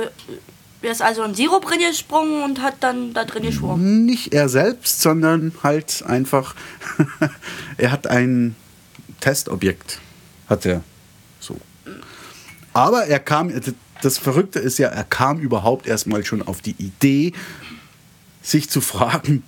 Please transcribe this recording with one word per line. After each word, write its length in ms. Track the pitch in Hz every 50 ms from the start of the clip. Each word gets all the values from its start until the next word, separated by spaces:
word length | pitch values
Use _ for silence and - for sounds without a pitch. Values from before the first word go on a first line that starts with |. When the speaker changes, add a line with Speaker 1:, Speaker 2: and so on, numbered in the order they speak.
| 220 - - - - - - - - - - - - - - - -
Speaker 1:
der 100 | 233 226
ist 100 | 226 220
also 200 | 226 226 226 226
in 100 | 214 196
Sirup 320 | 196 269 330 359 381 -
drin 140 | - 339 339
gesprungen 640 | 349 339 311 - - - 294 320 311 311 302 294 285
und 180 | 277 269 262 254
hat 140 | 277 269 -
dann 320 | 269 254 247 247 247 233 233
da 120 | 233 226
drin 180 | 226 - 226 -
geschwommen? 640 | - 143 139 135 143 151 165 185 196 208 220 233
Speaker 2:
Nicht 260 | 240 254 233 - - -
er 160 | 147 147 131
selbst, 520 | 120 135 170 220 240 - - - - - -
sondern 500 | 160 160 165 160 160 165 165 156 165 165 - -
halt 400 | 143 147 156 156 - - - -
einfach, 480 | - 120 127 135 - - 135 131 - - - - - - - - - - - 151 - - -
<laughs> 580 | 330 - - - - - - - - - -
er 140 | - 123 120
hat 160 | 139 135 -
ein 480 | - 123 123 127 131 127 123 120 117 113 - - - - - - - - - - - - -
Testobjekt, 800 | - 135 143 - - - - 87 - 95 - - - - - - - - - - - - - - - -
hat 160 | 104 - -
er 160 | 92 90 87 - - - - - - - - - _ _ -
so. 160 | - - - - - - - - - - - - - - - - - - - - - - - - - - -
Aber 340 | 113 131 175 240 240 208
er 120 | 151 143 135
kam, 320 | - - 151 151 170 175 120 123 - 139 120 - - - - - -
das 160 | 135 131 -
Verrückte 420 | - 139 127 160 190 190 - 160
ist 180 | 113 127 - -
ja, 80 | 131 120
er 140 | - 107 101
kam 380 | - - - 127 135 151 165
überhaupt 480 | 151 123 117 104 90 117 131 131 - 113
erstmal 360 | 110 104 - 107 107 104 98
schon 180 | - 113 104 -
auf 180 | 98 92 -
die 160 | - 107 - -
Idee, 540 | 98 95 95 - 139 139 135 143 156 180 175 - - - - - - - - - - - _ _ _ - _ _ _ _ _ _
sich 300 | - - - 151 147 -
zu 100 | - 139
fragen, 640 | - - - 95 123 117 120 - - 139 147 131 -